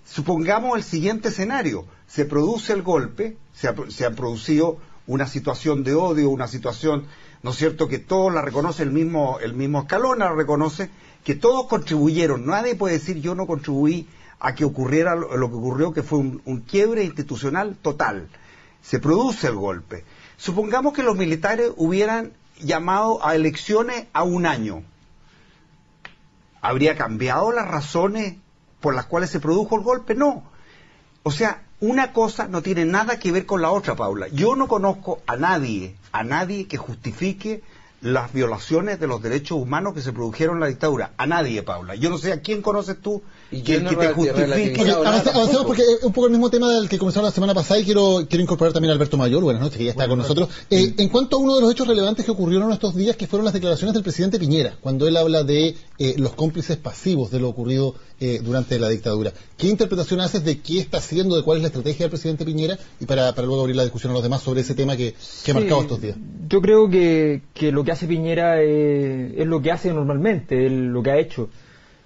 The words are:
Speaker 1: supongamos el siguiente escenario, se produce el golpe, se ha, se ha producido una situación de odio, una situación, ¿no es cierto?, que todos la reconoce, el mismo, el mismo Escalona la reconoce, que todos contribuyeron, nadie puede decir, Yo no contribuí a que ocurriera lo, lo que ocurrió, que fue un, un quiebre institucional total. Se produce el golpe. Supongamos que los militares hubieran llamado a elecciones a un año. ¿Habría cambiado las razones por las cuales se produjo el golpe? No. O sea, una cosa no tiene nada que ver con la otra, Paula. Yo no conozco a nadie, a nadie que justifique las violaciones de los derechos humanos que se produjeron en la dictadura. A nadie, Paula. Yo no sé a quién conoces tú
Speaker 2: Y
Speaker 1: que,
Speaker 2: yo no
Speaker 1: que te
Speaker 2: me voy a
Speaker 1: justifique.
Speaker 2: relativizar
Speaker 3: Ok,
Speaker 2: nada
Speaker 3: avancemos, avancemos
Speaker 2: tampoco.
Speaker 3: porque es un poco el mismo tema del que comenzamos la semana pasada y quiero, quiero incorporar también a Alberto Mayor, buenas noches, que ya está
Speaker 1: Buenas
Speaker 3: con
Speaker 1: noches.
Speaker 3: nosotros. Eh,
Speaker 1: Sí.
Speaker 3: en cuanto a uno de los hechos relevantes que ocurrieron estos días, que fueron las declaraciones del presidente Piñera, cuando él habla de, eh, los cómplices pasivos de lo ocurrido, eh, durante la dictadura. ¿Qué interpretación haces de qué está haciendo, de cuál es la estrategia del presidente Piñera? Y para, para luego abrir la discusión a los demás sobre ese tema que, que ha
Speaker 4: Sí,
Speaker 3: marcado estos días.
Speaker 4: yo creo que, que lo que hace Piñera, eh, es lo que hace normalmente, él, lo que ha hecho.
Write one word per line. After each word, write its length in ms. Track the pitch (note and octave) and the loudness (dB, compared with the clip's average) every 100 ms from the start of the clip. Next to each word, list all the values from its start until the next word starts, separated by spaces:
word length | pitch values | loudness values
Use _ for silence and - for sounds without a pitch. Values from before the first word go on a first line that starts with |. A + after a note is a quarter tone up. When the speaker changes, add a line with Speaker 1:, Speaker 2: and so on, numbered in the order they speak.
| - | -10
Speaker 1:
supongamos 720 | - D3 E3+ E3 G#3 B3+ A#3 | -6 -2 0 0 0 0 -2
el 60 | |
siguiente 460 | G#3+ E3 F3 A3 G#3+ | -2 -2 -2 -2 -4
escenario, 560 | - G3 C4+ F3 G2+ E2+ - - | -4 -4 -2 -2 -4 -8 -20 -10
se 160 | - | -4
produce 480 | C#3+ C#3+ D#3+ A3+ - | -2 0 0 0 -2
el 100 | G3+ | -2
golpe, 540 | F3+ D#3+ A#2+ - A3 - - | 0 0 0 -6 -8 -8 -18
se 140 | - B2+ | -6 -4
ha, 80 | A#2+ B2 | -4 -8
se 160 | - B2 | -4 -4
ha 60 | |
producido 640 | A2+ B2 A2+ A2 D3+ E3 E3 - - - | -2 -6 -6 0 2 2 -2 -12 -18 -6
una 200 | C3 C3+ | -4 -4
situación 560 | C3+ C#3+ B2 D#3 C#3+ | -4 -4 -4 -2 0
de 120 | C3 D3 | 0 2
odio, 340 | F#3 D#3 C#3+ | 2 2 2
una 180 | C3+ A#2+ | 0 -4
situación, 600 | B2 A#2 A2+ D#3 D3 C#3+ - - - | -6 -8 -4 -2 -2 -4 -16 -20 -14
¿no 80 | B2 | -10
es 60 | B2 | -2
cierto?, 320 | D#3 D#3 D#3+ | 0 0 -2
que 100 | C3+ | -4
todos 340 | - F#3+ F#3+ | -2 0 2
la 80 | E3+ | 0
reconoce, 420 | C#3 B2 D#3+ D#3+ | -2 -2 -2 -2
el 80 | C#3+ | 0
mismo, 480 | C#3+ E3 D#3+ C3+ B2+ | 0 0 0 -2 -2
el 120 | A#2 | -6
mismo 280 | B2 C3+ D3 | -4 -2 -2
Escalona 480 | C#3+ F#3+ C4 B3 F#3+ | -2 0 0 0 0
la 60 | D#3 | 0
reconoce, 540 | D3 D3 D#3 D3+ F#3+ - - - - | 0 0 0 -4 -10 -12 -20 -10 -6
que 100 | C#3+ | 2
todos 320 | A#3 C4 B3+ | 2 2 0
contribuyeron, 760 | A3 - D3+ D3 D#3+ E3 B2+ B2 | -2 0 2 2 4 2 0 -2
nadie 300 | G3 A#3+ A3 | -2 -2 -2
puede 180 | F#3+ E3 | -2 -2
decir, 200 | D#3 E3+ | -4 -6
Yo 160 | D3+ F3+ | -6 -6
no 120 | F#3 | -4
contribuí 600 | D#3 D3 C#3 D3 E3+ D#3+ - - - | -6 -4 0 2 0 -4 -16 -20 -8
a 140 | C3 C3 | -6 -2
que 100 | D3+ | -2
ocurriera 500 | C3+ B2+ D3 E3+ E3+ | -2 0 2 2 0
lo, 220 | E3 B2+ | -2 -2
lo 120 | B2+ | -2
que 60 | A#2 | -4
ocurrió, 380 | B2 B2 E3 | -4 -2 -2
que 100 | D#3+ | -2
fue 160 | - D3+ | -2 -2
un, 220 | C3+ C3 - | -2 -4 -8
un 160 | B2+ | -10
quiebre 420 | - G3 G#3 A3+ | -2 2 2 2
institucional 720 | F#3+ D3+ C#3+ A#2 C#3 D#3+ G#3 G3 | -2 -4 -8 -6 -4 -4 -4 -6
total. 460 | D#3 - A#2 G2+ E2 - - - - _ | -6 -2 -2 -4 -10 -20 -20 -20 -20 _
Se 180 | - C3 | -6 -2
produce 480 | C#3+ F3 C4 A3 C#3 | 2 2 2 0 -4
el 80 | G#2+ | -2
golpe. 480 | G2 F2+ - E2 - - - - | -4 -6 -10 -16 -16 -20 -20 -12
Supongamos 560 | - F3+ G#3+ B3 C#4 | -4 -4 -2 0 0
que 100 | C#4+ | 0
los 120 | B3+ F#3+ | 0 0
militares 560 | F3 D#3+ G3 A3+ A#3+ - | 0 0 -2 0 -2 0
hubieran 560 | E3 F#3 G#3+ A3+ A3+ - - - | 0 2 0 0 -4 -12 -20 -10
llamado 640 | D3 D#3+ E3+ F#3+ A3 A3+ D3+ | -4 -2 0 2 2 0 0
a 100 | D#3+ | 2
elecciones 720 | D#3 D#3 - G#3+ A#3+ B3 - | 0 -2 0 0 0 -4 -6
a 100 | D3+ | -2
un 220 | F3+ F3 E3+ | 0 0 0
año. 360 | C3 G#2+ E2+ - - - - - - _ _ _ _ _ _ - - _ _ _ _ | -2 -4 -8 -14 -20 -20 -20 -20 -20 _ _ _ _ _ _ -20 -20 _ _ _ _
¿Habría 340 | G#2 B2+ D3+ D3+ | -4 2 2 2
cambiado 560 | A#2 A2 B2+ C3+ G#3+ | -2 -4 -2 0 0
las 160 | A#3+ F#3+ | -2 -2
razones 680 | D#3+ D3 E3+ F#3+ G#3+ G#3 - - _ _ _ | -6 -4 -2 0 -2 -6 -8 -18 _ _ _
por 160 | D3+ C3 | -2 -2
las 100 | B2 | -2
cuales 240 | E3+ F3+ | -2 -2
se 100 | E3+ | -2
produjo 360 | D3 F3 G#3+ A3 | 0 0 0 -2
el 60 | |
golpe? 320 | G#3 B3 - A3+ | 0 -2 -2 0
No. 280 | D4 C4 - - - - - _ _ _ | 0 0 -8 -20 -20 -20 -20 _ _ _
O 80 | D#3 | -6
sea, 320 | D3 A3 - - - | -2 -2 -2 -12 -4
una 340 | G#3+ B3+ C4 | 0 0 0
cosa 340 | A#3 A3 G#3+ G3+ | 2 0 0 -4
no 140 | F3+ | -4
tiene 240 | F#3+ F3 E3 | -2 0 2
nada 340 | F#3+ A3+ A#3 | 2 0 -2
que 120 | F#3 | 0
ver 140 | F3 F#3 | -2 0
con 160 | G3 | 0
la 100 | D#3+ | 2
otra, 240 | G3 - A#2 | 0 -2 -2
Paula. 320 | G#2+ G2+ F#2+ | -4 -4 -6
Yo 280 | C#3 G3+ C4+ | 0 2 2
no 120 | C4+ | 0
conozco 540 | G#3+ G3 G3 - - - | 2 0 -2 -6 -8 -6
a 120 | B2 | -2
nadie, 580 | E3 F3+ C3 G#2 F#2 - - | 0 0 -2 -4 -8 -14 -10
a 120 | A2 | -6
nadie 440 | A2+ D3 F#3 G3+ F#3+ | -4 -4 -4 -6 -8
que 100 | C3+ | -10
justifique 840 | - B2 - - F#3 F#3+ G#3+ G#3+ - - - _ | -10 -10 -10 -4 -4 -4 -6 -8 -12 -20 -20 _
las 320 | A#2 C3 A#2+ | -2 -2 -2
violaciones 640 | C3 B2 G#2+ - D#3+ G3+ F#3+ | -2 -2 -2 -2 0 0 -2
de 60 | D#3 | -4
los 160 | A#2+ | -4
derechos 380 | A2 C3+ D3 D#3+ | -4 -4 -4 -6
humanos 340 | B2+ C#3+ G3+ | -4 -4 -4
que 80 | D#3+ | -6
se 100 | C3 | -8
produjeron 440 | A#2 A#2 G#2 D#3+ E3+ | -6 -6 -2 0 0
en 60 | |
la 60 | D3+ | -2
dictadura. 440 | C3 D#3 C3+ G2 - | -2 -2 0 -4 -4
A 100 | C3+ | -2
nadie, 340 | E3+ C#3+ A2 | 0 0 -4
Paula. 320 | G2 F2+ F2+ | -6 -8 -10
Yo 160 | G2+ D#3 | -4 -2
no 80 | E3+ | -2
sé 160 | D#3+ | -4
a 80 | F#3+ | -4
quién 220 | - G#3+ | -4 -4
conoces 360 | G#3+ G3+ G3 F#3+ | -2 -2 -4 -8
tú 220 | G3+ G#3 - - - | -6 -8 -8 -20 -14
Speaker 2:
Y 100 | C3 | -8
Speaker 1:
que, 120 | B2 | 0
Speaker 2:
yo 80 | D#3+ | 0
no 80 | F3+ | 2
Speaker 1:
que 40 | E3+ | 2
te 120 | E3 | 2
Speaker 2:
me 60 | |
voy 140 | D#3 D#3 | 2 2
a 40 | |
Speaker 1:
justifique. 80 | C3+ | 2
Speaker 2:
relativizar 400 | C#3 C#3 C3 C3 - F3+ | 2 2 0 2 2 4
Speaker 3:
Ok, 60 | |
Speaker 2:
nada 60 | D#3 | 4
Speaker 3:
avancemos, 260 | A3 B3+ B3 | 2 2 2
avancemos 100 | A3+ | 4
Speaker 2:
tampoco. 160 | C4 A#3 | 4 2
Speaker 3:
porque 140 | A3+ | 4
es 200 | A#3+ A#3 | 4 4
un 80 | A#3+ | 2
poco 140 | G3 A#3+ | 2 4
el 60 | |
mismo 180 | A#3 A#3+ | 6 4
tema 220 | A#3+ A#3+ | 4 4
del 180 | A#3 G#3 | 2 2
que 80 | F#3+ | 0
comenzamos 320 | F#3+ F#3+ G#3 | 2 2 2
la 60 | F3+ | 2
semana 180 | G3 | 2
pasada 260 | F#3+ D3+ G#3 | 2 4 4
y 40 | G3 | 4
quiero, 400 | G#3 G3 F#3 D#3 | 4 6 4 2
quiero 140 | E3+ | 0
incorporar 320 | - E3+ E3 | 2 4 4
también 160 | D#3+ D#3+ | 4 4
a 40 | D3+ | 4
Alberto 220 | D3 D3 | 2 2
Mayor, 260 | B2+ C#3 | 4 4
buenas 180 | F3 A#2 | 4 2
noches, 160 | C#3+ G#2+ | 0 -2
que 60 | |
ya 80 | A#2 | -2
está 160 | B2 B2+ | 0 2
Speaker 1:
Buenas 180 | B2+ - | 2 2
Speaker 3:
con 100 | D3 | 2
Speaker 1:
noches. 140 | F3 | 0
Speaker 3:
nosotros. 160 | - - | -4 0
Eh, 160 | F#3+ F#3+ | 4 4
Speaker 1:
Sí. 160 | G#3+ | 4
Speaker 3:
en 60 | G3 | 2
cuanto 260 | A#3+ C4 C4+ | 4 2 2
a 40 | |
uno 120 | C4+ C4 | 4 6
de 40 | |
los 100 | A#3 | 6
hechos 160 | A#3+ B3 | 4 2
relevantes 380 | A3 G3 A3 A3+ | 2 2 0 -2
que 60 | |
ocurrieron 400 | G3+ F3 F#3 A3 | 0 2 2 2
estos 240 | G3+ G#3 F3 | 0 0 0
días, 200 | G3 - | 0 0
que 120 | F#3 | -2
fueron 180 | G3+ G#3+ | 0 0
las 80 | |
declaraciones 400 | G3 F3 D#3 G3 | 0 0 0 0
del 80 | A3 | 0
presidente 380 | F#3+ D3+ F#3 G#3 | 0 0 0 2
Piñera, 340 | D#3 D#3 C#3 - | 2 2 2 -2
cuando 260 | C3+ C3+ D#3 | -4 0 2
él 80 | E3 | 4
habla 280 | E3 D#3+ | 4 2
de, 320 | C#3+ D3 D#3+ D#3 - - | 2 2 2 -2 -12 -4
eh, 160 | C3+ C3 | -2 0
los 160 | C3 | -2
cómplices 440 | - D#3+ D#3+ D3 D#3 | 0 -2 -2 -4 -6
pasivos 520 | A#2+ G2 F#3 E3 A#2 | -6 -6 0 0 0
de 100 | B2 | -2
lo 100 | B2 | -2
ocurrido, 440 | A#2 A#2+ C3 C3+ B2 - - | -2 -2 0 0 -4 -12 -6
eh, 160 | B2+ A#2 | -2 -2
durante 340 | A#2 B2+ B2 B2 | -2 -2 0 0
la 100 | A2 | 0
dictadura. 440 | A2 A#2 G#2+ G#2+ - - - | 0 0 -2 -2 -6 -14 -2
¿Qué 80 | F3+ | 0
interpretación 540 | G#3 G#3 F#3 D#3 F#3 | 2 0 0 -2 -2
haces 220 | F#3 G#3 D#3 | 0 0 -2
de 140 | D3 | -2
qué 200 | - F3 | -2 -4
está 180 | F#3 E3+ | -2 -4
haciendo, 360 | - D#3+ F#3+ E3+ | -2 -2 0 2
de 60 | |
cuál 140 | D3 D#3+ | 2 2
es 60 | |
la 40 | D#3+ | 0
estrategia 340 | C3+ B2+ D3 | -2 -4 -2
del 80 | E3+ | -2
presidente 340 | D#3 D#3+ D#3 D#3+ | -2 -4 -4 -4
Piñera? 320 | D#3 D#3 F#3+ - - | -2 -2 -4 -10 -12
Y 80 | - | -2
para, 260 | C3 B2+ | 2 2
para 140 | B2 B2+ | 0 -2
luego 140 | C#3 | 0
abrir 140 | C3 B2+ | 0 0
la 60 | |
discusión 300 | B2 A#2+ B2+ | 0 -2 -4
a 20 | |
los 80 | B2 | -2
demás 200 | A#2+ C3+ | 0 -2
sobre 180 | - C3 | -2 -2
ese 140 | B2+ C3 | -2 -2
tema 200 | C#3 B2+ | 0 0
que, 180 | A#2+ G2+ - - | -4 -6 -14 -6
que 80 | - | 0
ha 20 | D#3+ | 2
Speaker 4:
Sí, 40 | |
Speaker 3:
marcado 220 | G#3 D3 | 4 2
estos 200 | C3+ A2+ | 2 -2
días. 160 | G#2 - - - D#3 | -6 -8 -12 -12 0
Speaker 4:
yo 140 | G3 | 2
creo 260 | F#3+ G#3+ G#3+ | 6 8 8
que, 540 | F#3 F3 D#3+ D3+ C#3+ - - | 6 4 4 4 0 -4 -2
que 160 | D3+ | 0
lo 120 | D3 | 2
que 80 | C#3+ | 0
hace 140 | E3 E3 | -2 -2
Piñera, 560 | E3 D#3+ E3 E3+ E3 | -2 0 2 4 4
eh, 720 | D3+ D3+ D3 C#3+ C#3 C3 B2 - | 4 4 4 2 0 -2 -4 -2
es 60 | D#3+ | 0
lo 120 | D#3+ | 2
que 120 | C3+ | 0
hace 200 | F3 F#3 | 0 0
normalmente, 760 | D#3 C#3+ C#3+ G3 F#3 A#2 B2+ C3 | 0 0 2 2 0 0 2 2
él, 220 | C3 B2+ | 2 0
lo 120 | B2 | 0
que 80 | A#2 | 2
ha 80 | C#3+ | 2
hecho. 320 | D#3+ - G#2+ - - - - _ | 0 -4 -8 -10 -20 -20 -20 _